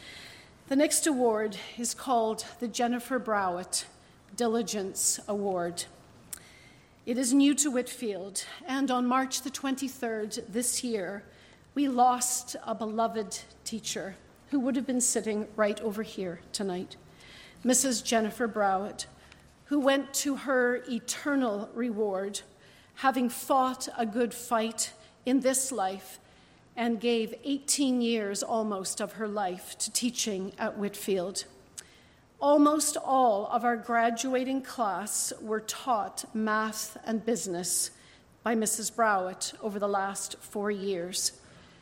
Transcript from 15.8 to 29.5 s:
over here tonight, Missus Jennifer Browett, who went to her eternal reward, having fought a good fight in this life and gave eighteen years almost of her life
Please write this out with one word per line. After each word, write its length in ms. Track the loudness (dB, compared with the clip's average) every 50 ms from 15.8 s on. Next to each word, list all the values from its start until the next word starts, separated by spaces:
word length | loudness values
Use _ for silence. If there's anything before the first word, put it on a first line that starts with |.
over 220 | -4 -4 -4 -4 -6
here 380 | -6 -6 -6 -6 -6 -6 -10 -10 -8
tonight, 460 | -6 -4 -4 -2 -4 -4 -6 -8 -12 -18 -20 -20 -20 -20 -20 -20 -20 -20 -20 -20 -12 -2 2
Missus 380 | 2 4 4 4 2 0 -2
Jennifer 460 | 0 2 2 2 2 0 -2 -2 -2
Browett, 600 | -2 0 2 2 2 2 2 -2 -4 -8 -10 -12 -12 -14 -20 -20 -20 -20 -20 -20 -20 -20 -16 -4
who 140 | 0 2 4
went 340 | 4 4 4 4 2 -2 -4
to 200 | -2 -2 -2 -2
her 480 | -2 0 2 2 4 4 4 2 0 -2 -4
eternal 800 | -6 -4 -4 -6 -8 -4 -2 0 2 2 2 2 0 -2 -4 -6 -4
reward, 680 | -4 -2 -2 0 0 0 0 0 -2 -2 -4 -6 -8 -12 -14 -20 -20 -20 -20 -20 -20 -20 -20 -4
having 340 | 0 2 4 4 4 2 0
fought 580 | 0 -2 0 4 4 4 4 4 0 -2 -6 -6 -4
a 80 | -2 -2
good 280 | 0 0 0 0 0 -2
fight 600 | -6 -4 0 0 0 0 0 -2 -4 -4 -6 -6 -12 -20 -20 -18 -6 0
in 140 | 2 4 4
this 320 | 4 4 2 2 0 -2
life 480 | -2 -2 -2 -2 -2 -6 -10 -14 -18 -20 -20 -20 -20 -20 -20 -20 -20 -20 -20 -10 -4
and 240 | -2 0 0 0 2
gave 360 | 2 2 2 2 0 -2 -4 -6 -4
eighteen 580 | -2 -2 -2 0 0 2 2 4 4 4 4
years 400 | 4 2 2 2 0 -2 -2 -4
almost 600 | -2 0 0 0 0 0 -2 -2 -4 -4 -4 -4
of 120 | -4 -6 -4
her 140 | -4 -4
life 500 | -4 -2 -2 -2 -2